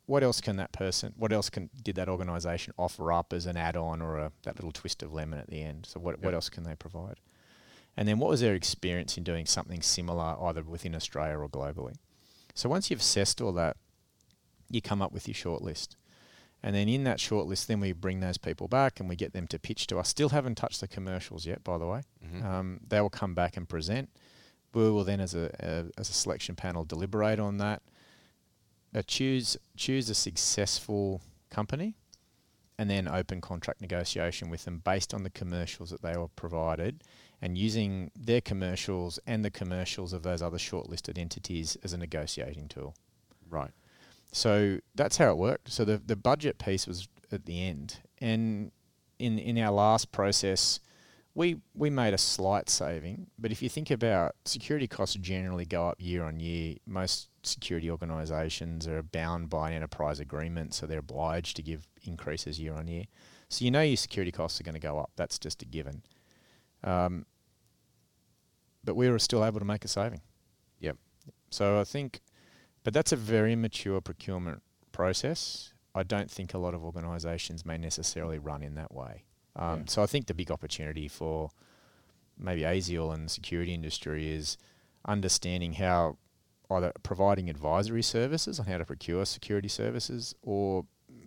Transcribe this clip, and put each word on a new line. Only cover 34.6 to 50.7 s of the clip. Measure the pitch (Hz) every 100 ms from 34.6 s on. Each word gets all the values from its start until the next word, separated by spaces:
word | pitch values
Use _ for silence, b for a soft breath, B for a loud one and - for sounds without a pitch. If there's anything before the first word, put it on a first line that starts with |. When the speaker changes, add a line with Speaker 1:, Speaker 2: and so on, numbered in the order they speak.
Speaker 1:
them | - 85
based | 90 95 -
on | 104
the | 92
commercials | - 90 87 85 - 85
that | 85
they | 85 87
were | 85
provided, | - 85 82 82 80 90 - b b b b
and | 90 90
using | 110 110 101 95 82
their | - 117 120
commercials | - 98 92 92 - 92 87 - -
and | 113
the | 104
commercials | - 92 90 90 - 90
of | 92
those | 85 87
other | 85 85
shortlisted | - 90 - 85 - 82
entities | 85 - - 85 80 -
as | 92
a | 87
negotiating | 85 80 76 - 64 76 76
tool. | 69 69 - _ _ _ _ 85
Speaker 2:
Right. | 82 67 - b b b b b
Speaker 1:
So | - 113 104 101 95 -
that's | 117 143 -
how | 139
it | 82
worked. | 101 - -
So | -
the, | 107 107
the | - 101
budget | 120 147 151 -
piece | - 98 -
was | 87 95 _ -
at | 98
the | 78 87 92
end. | 73 71 - - _
And | 117 113 113 104 104 - _ _ _ _
in, | 123 110
in | - 117
our | 110
last | 101 107 110 -
process, | - 101 101 98 95 -